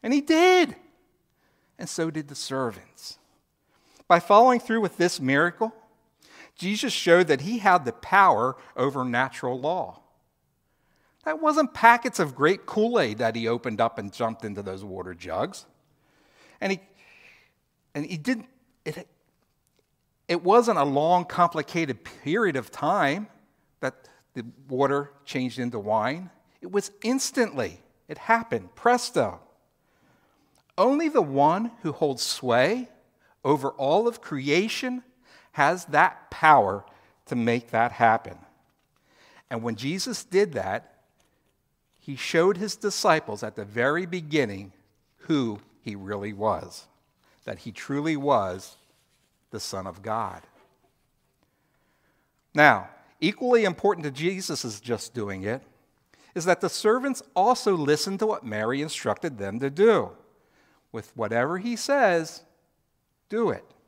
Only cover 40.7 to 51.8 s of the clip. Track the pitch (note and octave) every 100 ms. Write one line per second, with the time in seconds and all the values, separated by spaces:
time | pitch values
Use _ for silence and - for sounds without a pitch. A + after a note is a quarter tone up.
40.7 | G#2+ - _ _ _ _ _ _ _ _
41.7 | _ _ _ - C3+ - E3 F3+ F#3 G#3
42.7 | - G#3 - G3+ D#3+ - G#2 A2 - G2+
43.7 | G#2+ B2 D#3+ F#3 F3+ D#3 D#3 B2 G2 G2
44.7 | _ _ _ _ _ - D#3 A#2+ G#2+ -
45.7 | _ - G2+ F#2+ G#2 G2+ G2+ A2 E2+ F2
46.7 | - - _ _ _ _ _ - - -
47.7 | G2 - C#3+ D3+ D3+ C#3 B2+ G2 F#2 -
48.7 | - _ _ _ _ _ _ _ - -
49.7 | G2 F#2+ F#2+ G#2 A2 G#2 - _ _ _
50.7 | _ _ _ _ _ _ _ _ _ _
51.7 | _